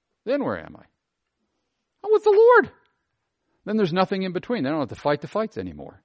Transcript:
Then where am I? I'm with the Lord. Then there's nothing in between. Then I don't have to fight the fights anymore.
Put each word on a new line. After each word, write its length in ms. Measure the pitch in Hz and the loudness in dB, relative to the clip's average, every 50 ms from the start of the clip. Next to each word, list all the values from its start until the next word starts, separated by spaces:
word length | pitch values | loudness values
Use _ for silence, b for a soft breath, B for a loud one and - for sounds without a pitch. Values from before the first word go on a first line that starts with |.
| _ _ _ _ - | _ _ _ _ -8
Then 180 | 214 269 285 220 | -6 -4 -4 -4
where 140 | 135 98 82 | -4 -6 -8
am 180 | 80 78 76 | -10 -16 -20
I? 80 | - - _ _ _ _ _ _ _ _ _ _ _ _ _ _ _ _ _ _ _ _ _ _ _ - | -20 -20 _ _ _ _ _ _ _ _ _ _ _ _ _ _ _ _ _ _ _ _ _ _ _ -2
I'm 80 | 415 | 0
with 120 | 427 415 - | 0 2 4
the 60 | 427 | 4
Lord. 400 | 392 415 453 480 494 427 262 - - _ _ _ _ _ _ _ _ _ _ _ _ _ _ _ _ _ - | 6 6 8 8 8 6 4 2 -4 _ _ _ _ _ _ _ _ _ _ _ _ _ _ _ _ _ -10
Then 140 | 185 214 220 | -4 -2 0
there's 160 | 202 151 170 | 0 0 0
nothing 300 | 185 185 - 196 190 190 | 0 -2 -2 -2 -6 -6
in 80 | 185 | -6
between. 320 | 170 175 - - 247 208 131 | -8 -8 -8 -6 -6 -4 -4
Then 80 | 135 | -4
I 20 | 160 | -4
don't 140 | 156 135 - | -4 -6 -8
have 80 | - | -8
to 60 | - | -6
fight 200 | - 147 147 143 | -4 -4 -4 -4
the 60 | - - | -6 -8
fights 280 | - 202 202 180 - | -6 -6 -6 -6 -8
anymore. 460 | 107 90 85 76 73 69 - - - | -10 -12 -12 -12 -14 -18 -18 -20 -20